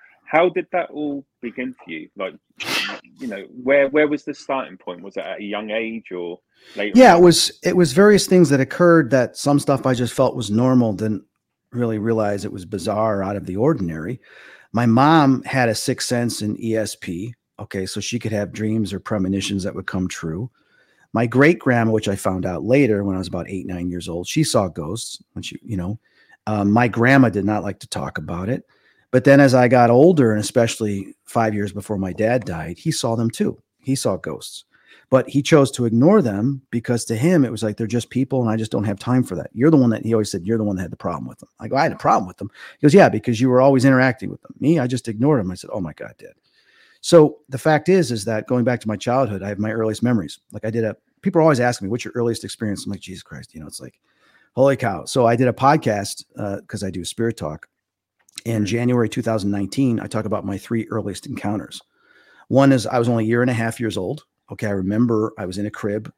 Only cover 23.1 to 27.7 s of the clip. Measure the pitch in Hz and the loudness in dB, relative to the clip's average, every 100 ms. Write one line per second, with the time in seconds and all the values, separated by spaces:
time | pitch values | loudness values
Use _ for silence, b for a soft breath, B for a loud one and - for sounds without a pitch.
23.1 | 92 85 87 82 95 - 90 90 87 85 | -4 -6 -8 -8 -8 -8 -8 -8 -8 -8
24.1 | 85 90 156 156 113 95 82 78 113 - | -10 -4 -2 0 0 0 -4 -10 -10 -12
25.1 | - _ 104 - - - 98 87 110 b | -16 _ -16 -14 -14 -8 -6 -6 -8 b
26.1 | b b b - 107 101 110 123 113 120 | b b b -6 0 2 2 2 2 4
27.1 | 139 120 98 98 104 98 | 6 4 2 -2 -2 -4